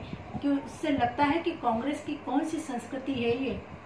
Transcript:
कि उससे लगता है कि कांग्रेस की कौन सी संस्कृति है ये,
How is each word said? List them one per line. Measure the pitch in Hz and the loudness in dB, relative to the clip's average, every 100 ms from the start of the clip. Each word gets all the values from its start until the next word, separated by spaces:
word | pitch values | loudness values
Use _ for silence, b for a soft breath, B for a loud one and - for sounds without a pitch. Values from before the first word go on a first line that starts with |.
| B B - - | B B -8 -2
कि | 285 | 2
उससे | 277 269 - 311 | 2 0 -4 0
लगता | 277 240 262 | 2 2 4
है | 285 330 | 4 4
कि | 349 | 0
कांग्रेस | - 240 226 277 294 - | 0 2 2 0 -2 -4
की | 285 - | -6 0
कौन | 277 | 2
सी | 320 311 | 2 0
संस्कृति | - 233 - 269 285 | -2 -6 -4 -6 -2
है | 254 233 254 | 0 2 2
ये, | 262 196 - - | 0 -4 -8 -14